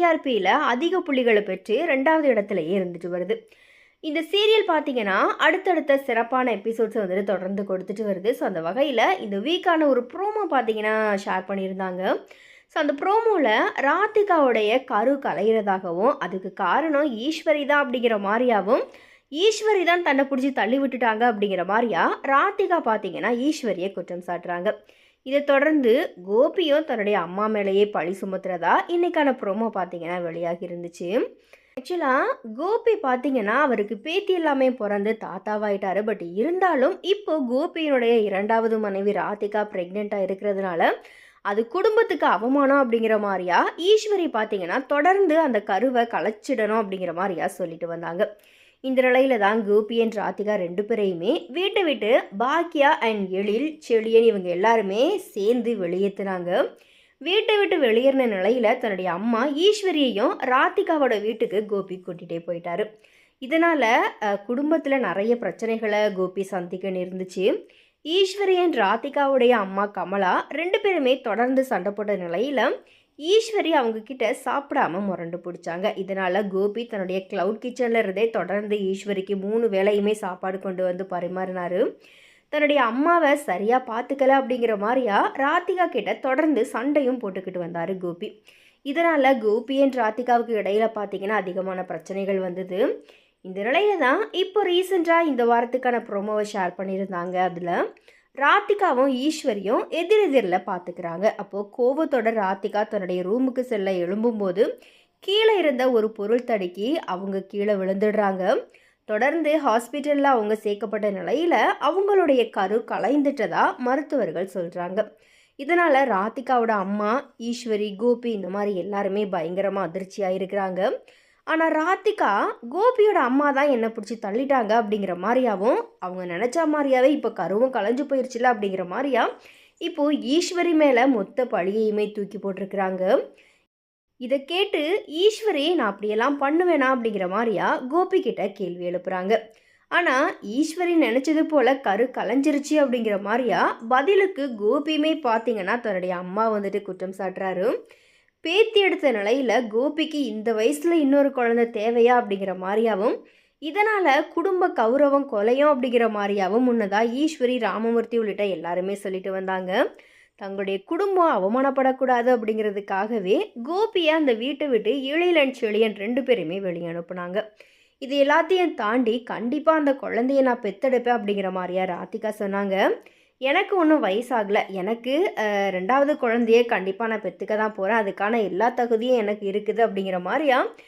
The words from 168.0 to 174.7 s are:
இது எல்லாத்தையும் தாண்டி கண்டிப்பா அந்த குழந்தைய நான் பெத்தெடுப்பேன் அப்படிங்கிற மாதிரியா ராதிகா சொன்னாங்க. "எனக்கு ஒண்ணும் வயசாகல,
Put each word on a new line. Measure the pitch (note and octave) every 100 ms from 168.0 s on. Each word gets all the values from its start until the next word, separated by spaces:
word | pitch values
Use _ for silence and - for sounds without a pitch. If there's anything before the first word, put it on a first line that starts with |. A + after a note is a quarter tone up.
இது | B3+ C#4+
எல்லாத்தையும் | C#4 D#4 E4 F#4 E4+
தாண்டி | - G#3 B3+ A3+ B3
கண்டிப்பா | B3 F3 A#3+ C#4+ D#4+
அந்த | D#4+ C#4
குழந்தைய | C4+ F#3+ G3 C4 C#4
நான் | C4 A#3+
பெத்தெடுப்பேன் | G#3 F#3 C4 B3 A#3+ A#3
அப்படிங்கிற | G3+ G3+ F#3+
மாதிரியா | F#3 F3+ F#3
ராதிகா | F#3+ F3 F#3 G#3+ G#3+
சொன்னாங்க. | G#3+ G3+ G3 G3+ F#3+ C#4 A#4+ - _ _ _
"எனக்கு | C4 E4+ G4+ G4
ஒண்ணும் | D#4 D4+
வயசாகல, | G#3 G#3 A#3 A#3+ G3+ G#3 -